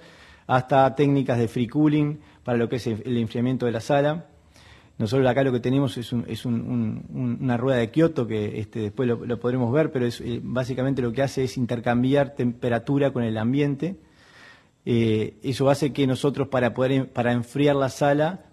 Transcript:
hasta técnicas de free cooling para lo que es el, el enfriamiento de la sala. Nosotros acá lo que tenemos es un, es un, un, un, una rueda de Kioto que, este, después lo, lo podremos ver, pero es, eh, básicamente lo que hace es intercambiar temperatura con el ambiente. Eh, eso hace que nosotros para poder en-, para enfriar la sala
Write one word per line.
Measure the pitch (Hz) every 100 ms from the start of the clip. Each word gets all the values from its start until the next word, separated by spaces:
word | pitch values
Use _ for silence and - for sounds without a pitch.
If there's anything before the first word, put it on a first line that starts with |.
| - - - - -
hasta | 127 - 135 135 135
técnicas | 143 139 135 120
de | 113
free | 127 113
cooling | 147 151 151 147 151 - -
para | - 120
lo | 117
que | 127
es | 120
el, | 107 131
el | 120
enfriamiento | 110 123 123 127 123
de |
la | 113
sala. | - 143 147 165 - _ _ - - - _ -
Nosotros | 110 131 127
acá | 123
lo | 135
que | 123
tenemos | 123 139 139 127
es | 113
un, | 120 -
es | 110 127
un, |
un, | 113 - 123 110 117 -
un, | 139 123 117
una | 131 120
rueda | 131 127
de | 113
Kioto | 151 165 160 110
que, | 110 104 117
este, | 104 117
después | 104 101 123
lo, | 117 117
lo | 117
podremos | 120 127 117
ver, | 143 156
pero | 135 120
es, | -
eh, | 123 120
básicamente | 131 127 123 127 135 135
lo | 120
que | 113
hace | 135 -
es | 127 -
intercambiar | 120 120 123 120 127 143 139
temperatura | - 123 120 123 117 127 139 139
con | 127 113
el | 110
ambiente. | 113 139 143 135 165 196 _ _ - - - - _ _ -
Eh, | 117 113 110 107 -
eso | 139 123 135
hace | 143 143
que | 139 135
nosotros | 127 147 131 131
para | 127 120
poder | 117 131
en-, | 135 127
para | - 120
enfriar | 120 117 139 143 139
la | 135
sala | - 143 143 156 190 -